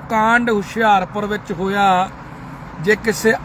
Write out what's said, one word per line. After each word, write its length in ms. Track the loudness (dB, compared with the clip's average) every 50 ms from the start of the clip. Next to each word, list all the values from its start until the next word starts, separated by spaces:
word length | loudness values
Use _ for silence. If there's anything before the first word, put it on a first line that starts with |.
| 2 -2
ਕਾਂਡ 400 | 0 2 4 4 4 4 4 2
ਹੁਸ਼ਿਆਰਪੁਰ 760 | 0 0 -2 -4 -2 0 4 4 4 4 2 -2 -4 -6 -4
ਵਿੱਚ 260 | -4 -4 -6 -6 -6
ਹੋਇਆ, 580 | -6 -4 -2 -2 0 2 4 4 4 2 0 -2 -6 -14 -16 -16 -16 -16 -14 -14 -14 -14 -14 -14 -12 -4
ਜੇ 160 | 2 2 2
ਕਿਸੇ 380 | 2 2 -2 -2 2 2 2 2 2